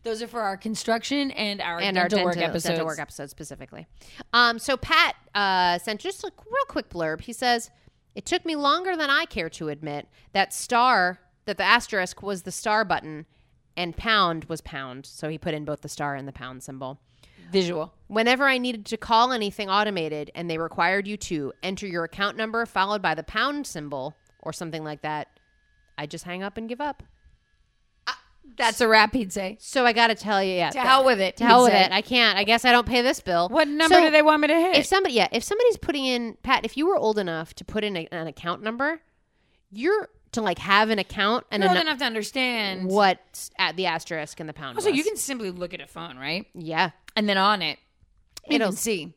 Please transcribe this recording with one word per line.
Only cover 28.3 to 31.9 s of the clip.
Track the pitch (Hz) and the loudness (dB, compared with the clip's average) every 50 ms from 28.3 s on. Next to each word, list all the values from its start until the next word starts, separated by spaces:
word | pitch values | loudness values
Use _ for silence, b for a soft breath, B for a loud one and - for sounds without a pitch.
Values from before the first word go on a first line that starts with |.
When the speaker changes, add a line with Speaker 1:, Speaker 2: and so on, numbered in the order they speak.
| _ _ _ 294 240 | _ _ _ -20 -4
Speaker 1:
That's | - 247 226 220 - | 0 0 0 2 2
a | 247 220 | 4 6
wrap, | 220 220 214 220 - | 8 6 6 4 2
he'd | 262 220 185 | -4 -4 -4
say. | - 202 190 185 214 _ | -6 -6 -6 -8 -10 _
Speaker 2:
So | - - - 277 247 | -16 -4 0 2 2
I | 240 220 | 4 4
gotta | 226 233 226 220 | 4 4 4 2
tell | - - 208 208 196 | -2 -2 0 0 2
you, | 196 190 185 | 2 0 0
yeah, | 180 170 147 | 0 0 0
Speaker 1:
To | - 277 | -2 0
hell | 247 247 262 269 262 | 4 6 6 6 6
with | 262 240 196 | 4 4 4
it, | 190 185 - - | 2 -2 0 0
Speaker 2:
to | 233 | 6
hell | 240 233 247 247 | 8 10 10 10
Speaker 1:
he'd | 240 | 8
Speaker 2:
with | 208 196 | 8 6
Speaker 1:
say. | 185 | 4
Speaker 2:
it. | - | 4